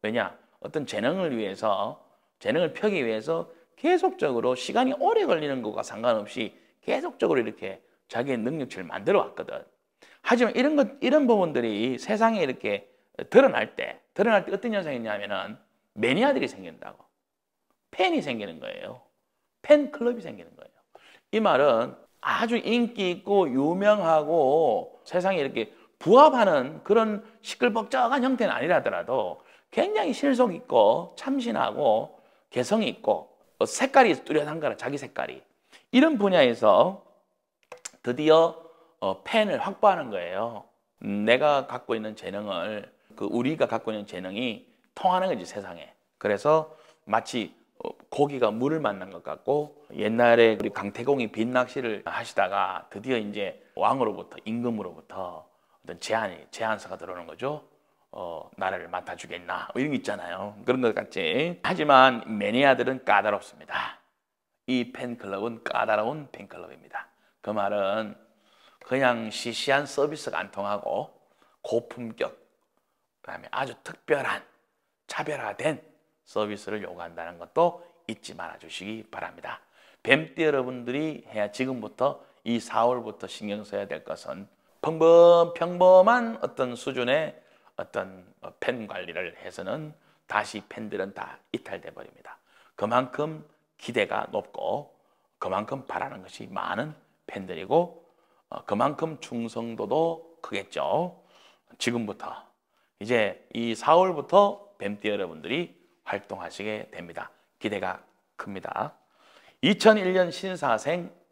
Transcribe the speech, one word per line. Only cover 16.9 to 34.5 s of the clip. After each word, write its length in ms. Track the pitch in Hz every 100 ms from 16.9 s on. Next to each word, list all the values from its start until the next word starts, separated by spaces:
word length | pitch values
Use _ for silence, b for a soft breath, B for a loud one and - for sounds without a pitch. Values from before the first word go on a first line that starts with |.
| - _ _ _ _ _ _ _ _ _
팬이 320 | - 370 320
생기는 380 | 147 117 101 82
거예요. 400 | 58 50 98 120 _ _ _ _ _ _
팬클럽이 580 | - 294 277 - 233 240
생기는 340 | 170 107 85
거예요. 160 | - - _ _ b b b _
이 80 | 214
말은 560 | 214 135 143 117 123 - - _
아주 360 | - - 226 233
인기 540 | - 233 233 - 185
있고 380 | 175 - 202 170
유명하고 1500 | 123 143 180 202 208 165 160 147 165 131 151 156 104 - -
세상에 340 | - 180 180 185
이렇게 340 | 139 120 110 B B _
부합하는 840 | - 233 302 269 208 151 127 156
그런 400 | - 214 220 208 B B
시끌벅적한 840 | - - 247 220 208 262 240 269
형태는 300 | 247 254 208
아니라더라도 920 | 110 143 170 107 92 90 127 98 - b b b
굉장히 420 | - 370 427 349
실속 420 | 233 285 247 247
있고 600 | 170 - 120 104 131 175 -
참신하고 1040 | - 269 233 220 120 110 139 110 - b b b b
개성 320 | - 127 220
있고, 540 | 180 - - 92 - _ _ _
어, 80 | 156
색깔이 580 | - 269 277 240 143
뚜렷한 360 | - 151 147